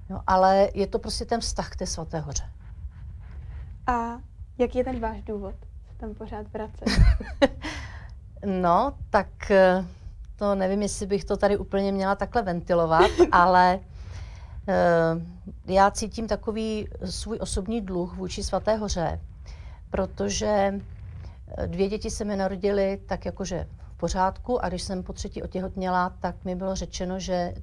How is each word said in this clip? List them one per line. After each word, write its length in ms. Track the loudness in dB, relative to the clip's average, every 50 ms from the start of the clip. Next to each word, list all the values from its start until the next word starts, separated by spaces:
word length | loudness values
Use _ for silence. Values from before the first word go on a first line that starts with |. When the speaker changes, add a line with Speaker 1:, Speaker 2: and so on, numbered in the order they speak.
| -12 -10
Speaker 1:
No, 140 | -10 -6 0
ale 420 | 4 6 6 8 8 8 8 6 4 4
je 120 | 0 0
to 120 | 0 -2 -4
prostě 260 | -4 -4 -6 -6 -4
ten 160 | -2 -2 -2
vztah 300 | -2 -2 -4 -4 -4 -6
k 60 | -6
té 100 | -6 -6
Svaté 340 | -6 -6 -6 -6 -6 -6 -6
hoře. 220 | -4 -4 -4 -4 -4 -6 -10 -16 -16 -16 -14 -12 -12 -14 -12 -14 -14 -14 -14 -14 -14 -14 -14 -14 -12 -12 -12 -12 -12 -12 -14 -4 -2
Speaker 2:
A 320 | 0 0 0 0 -4 -6 -10 -12 -16 -16 -16 -16 -10 -2 0
jaký 200 | 0 2 2 0
je 60 | 0
ten 160 | 0 -2 -4
váš 220 | -4 -4 -4 -6
důvod 320 | -8 -8 -6 -6 -8 -8 -10 -12 -14 -16 -16 -16 -16 -16
se 60 | -14
tam 180 | -12 -10 -10 -10
pořád 320 | -10 -12 -10 -10 -10 -10 -10
vracet? 340 | -8 -8 -8 -8 -10 -4 -2
Speaker 1:
<laughs> 720 | 4 6 8 8 8 6 4 0 -8 2 4 4 4 4 0 -8 -8 -8 -8 -10 -10 -12 -14 -14 -14 -16 -16 -16 -16 -14 -6 -4 -2 0 2
No, 300 | 4 6 6 6 4 2 -2 -6 -2 2
tak, 400 | 2 2 2 0 -6 -8 0 4
eh, 340 | 6 8 8 8 6 4 0 -4 -10 -14 -14 -14 -14 -14 -14 -14 -8
to 180 | -4 -2 0 2
nevím, 280 | 2 2 0 0 0
jestli 240 | 0 -2 -2 -4 -2
bych 180 | 0 0 0 0
to 120 | -2 2
tady 200 | 2 4 4 4
úplně 360 | 2 0 0 0 2 2 2
měla 220 | 2 2 2 2 2
takhle 280 | 0 0 0 0 0
ventilovat, 680 | 0 0 -2 -2 0 2 2 4 4 6 6 6 6 6 6 6
Speaker 2:
<laughs> 120 | 6 6
Speaker 1:
ale, 480 | 8 8 8 8 8 8 8 8 6 4 -2 -8 -14 -14 -14 -12 -12 -12 -12 -12 -12 -14 -14 -14 -14 -8 -4 0
eh, 40 | 2 4 6 6 6 6 4 4 2 0 -4 -8 -12 -14 -14 -14 -14 -12 -6
já 240 | 2 6 6 6 6
cítím 380 | 4 2 -4 -6 -4 -6 -4 -2
takový 600 | -2 -2 -2 -4 -4 -2 -2 -2 -4 -4 -6 -8 -8 -8 -8
svůj 340 | -6 -6 -6 -6 -6 -6 -6
osobní 400 | -4 -4 -2 -2 -2 -2 -4 -4
dluh 340 | -4 -2 -2 -4 -4 -4 -6
vůči 260 | -8 -8 -6 -6 -6 -4
Svaté 320 | -2 -2 0 0 0 0
hoře, 440 | 0 0 -2 0 0 0 -2 -2 -4 -8 -12 -14 -16 -16 -14 -14 -14 -14 -16 -16 -16 -10 -6
protože, 920 | -4 -2 -2 -2 -4 -4 -4 -2 -2 -2 0 2 2 4 2 2 0 -2 -6 -10 -12 -14 -12 -12 -12 -12 -12 -12 -14 -14 -14 -10 -8 -6
eh, 80 | -6
dvě 220 | -4 -2 0 0 0
děti 220 | -2 -4 -4 -6
se 140 | -6 -4 -4
mi 120 | -4 -2
narodily 640 | -2 -2 -2 -2 0 0 2 2 2 2 0 0 -4 -6
tak 180 | -6 -6 -6 -6
jakože 400 | -6 -6 -6 -6 -6 -4 -6 -6 -8 -12 -14
v 140 | -16 -16 -8
pořádku 680 | -4 -4 -2 2 2 2 2 0 -2 -4 -2 -2 0 0
a 40 | -2
když 140 | -4 -4
jsem 200 | -6 -6 -6 -6
po 100 | -6 -8
třetí 300 | -8 -10 -10 -8 -8 -8
otěhotněla, 680 | -8 -6 -6 -6 -6 -6 -4 -4 -2 0 2 2 0 0 -2 -4
tak 240 | -6 -6 -6 -6 -6
mi 100 | -6 -4
bylo 200 | -4 -4 -4 -4
řečeno, 440 | -4 -6 -6 -6 -6 -4 -4 -4 -4
že 360 | -4 -2 0 0 0 -2 -6 -8